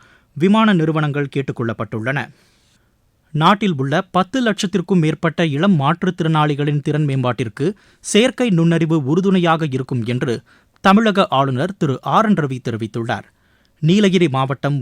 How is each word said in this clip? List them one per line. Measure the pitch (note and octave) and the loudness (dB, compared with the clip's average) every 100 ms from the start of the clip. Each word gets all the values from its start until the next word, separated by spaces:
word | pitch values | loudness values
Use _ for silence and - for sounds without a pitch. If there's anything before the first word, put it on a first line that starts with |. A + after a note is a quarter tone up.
| _ _ _ C#3 | _ _ _ 0
விமான | F#3+ A3 A3 | 2 4 4
நிறுவனங்கள் | F3+ D#3+ D#3 D3+ C#3+ C#3 | 4 2 0 -2 -2 -4
கேட்டுக் | C#3+ C3 B2+ | -4 -4 -4
கொள்ளப்பட்டுள்ளன. | A#2 G#2+ A2 A2+ A2+ C#3 A#2 _ _ _ _ _ _ _ _ _ _ | -4 -6 -8 -6 -4 -6 -8 _ _ _ _ _ _ _ _ _ _
நாட்டில் | D3+ E3 G#3 G#3 C#3+ | 2 2 4 0 -2
உள்ள | C3+ D#3 - | -2 -2 0
பத்து | F3+ F#3 C4+ | -2 0 0
லட்சத்திற்கும் | A#3 G3+ F#3+ G3 E3+ F#3 | -2 -2 -2 -2 0 2
மேற்பட்ட | D#3 D#3 E3+ D3+ E3 | 2 0 -2 0 -2
இளம் | C#3 G3+ E3 | 0 2 2
மாற்றுத்திறனாளிகளின் | C#3 E3+ F#3 F3 D#3+ D#3 D3+ C#3+ D3 D3 | 2 0 -2 -2 0 2 2 0 -2 -2
திறன் | D3+ D3+ D3 | -2 -2 -2
மேம்பாட்டிற்கு | C3+ B2+ A#2 A2 - D#3 - _ _ | -2 -2 -4 -6 -4 -4 -6 _ _
செயற்கை | - G#3 B3 - B3 | 0 2 2 0 0
நுண்ணறிவு | E3+ E3 E3 D#3+ D#3+ | 2 2 2 0 0
உறுதுணையாக | B2+ E3+ G3 F#3 E3+ D#3+ D#3 | 0 0 2 2 2 0 -2
இருக்கும் | C3 B2+ B2+ A2 | -4 -4 -4 -4
என்று | B2 C#3+ A2+ - _ _ _ | -4 -4 -6 -10 _ _ _
தமிழக | G3 G3+ A3 G3 F3+ | 4 4 4 0 0
ஆளுநர் | C3+ C#3 B2+ F#3 - | 0 0 -2 -4 -4
திரு | D3+ B2+ C#3 | -4 -4 -2
ஆர் | E3+ A3 | 0 2
என் | F#3+ | 0
ரவி | C#3+ B2+ | -2 -6
தெரிவித்துள்ளார். | - A2 A2 A#2+ A#2 G#2 - _ _ _ _ _ | -8 -6 -6 -6 -6 -6 -10 _ _ _ _ _
நீலகிரி | D#3 G3+ G3 F3+ E3 | 2 4 4 2 0
மாவட்டம் | C3 C3+ C#3 C#3+ C#3+ | 0 -2 -4 -4 -4